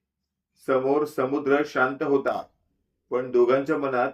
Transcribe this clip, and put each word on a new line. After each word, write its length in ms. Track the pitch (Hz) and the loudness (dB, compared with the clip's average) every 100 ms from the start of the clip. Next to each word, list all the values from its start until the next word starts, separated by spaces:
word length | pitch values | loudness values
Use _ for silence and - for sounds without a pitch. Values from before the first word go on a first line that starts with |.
| _ _ _ _ _ _ - | _ _ _ _ _ _ -2
समोर 380 | 131 135 147 | 0 0 0
समुद्र 580 | 147 - 127 143 139 143 147 | -2 -4 -2 -2 0 0 0
शांत 360 | 131 131 139 | 0 -2 -2
होता, 400 | 143 139 120 101 - _ _ _ _ _ - | 0 0 0 -4 -8 _ _ _ _ _ -6
पण 200 | 123 127 | -6 0
दोघांच्या 480 | 123 120 135 139 147 | 2 4 4 0 -2
मनात 340 | 135 127 135 | -2 -2 -2